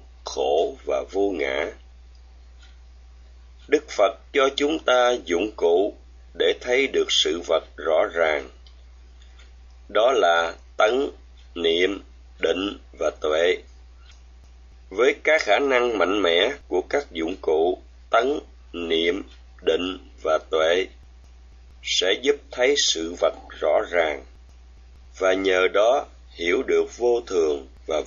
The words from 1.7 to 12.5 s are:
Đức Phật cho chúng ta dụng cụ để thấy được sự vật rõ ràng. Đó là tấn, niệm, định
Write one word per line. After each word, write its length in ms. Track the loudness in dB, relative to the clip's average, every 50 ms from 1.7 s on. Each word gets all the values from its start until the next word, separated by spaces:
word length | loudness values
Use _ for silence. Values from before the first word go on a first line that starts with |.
| -8 -14 -20 -20 -20 -20 -20 -20 -20 -20 -20 -20 -20 -20 -20 -20 -20 -20 -20 -20 -20 -20 -20 -20 -20 -20 -20 -20 -20 -20 -20 -20 -20 -20 -20 -20 -20 -20 -8 -2
Đức 220 | -2 -2 -2 -2
Phật 280 | -2 0 0 0 0 -2 -12 -6 -2
cho 160 | 0 0 0 0
chúng 240 | 0 -2 -2 -2 -2
ta 360 | 0 0 2 4 4 2 0 -2 -2
dụng 260 | -2 -2 -2 -2 -2 -4
cụ 380 | 0 0 2 2 2 2 0 -4 -8 -18 -20 -20 -20 -20 -14 -6 -2
để 140 | 0 0 0 -2
thấy 260 | -2 -2 0 0 0 0
được 180 | 0 -2 -2 0
sự 320 | 0 0 0 0 -2 -4 -2 -2
vật 160 | -2 -2 -2 -4 -14 -8
rõ 280 | -4 -2 0 0 0 0 0
ràng. 360 | 0 0 0 0 -2 -6 -10 -18 -20 -20 -20 -20 -20 -20 -20 -20 -20 -20 -20 -20 -20 -20 -20 -20 -20 -20 -20 -20 -20 -20 -20 -20 -20 -12 -4
Đó 220 | 0 2 2 4
là 420 | 4 4 4 4 4 2 0 -2 -4 -10 -16 -12 -2 0
tấn, 340 | 2 2 2 2 -2 -2 -6 -12 -20 -20 -20 -20 -20 -16 -8
niệm, 480 | -2 0 0 2 2 2 0 0 -2 -10 -18 -20 -20 -20 -20 -12 -4
định 380 | 0 0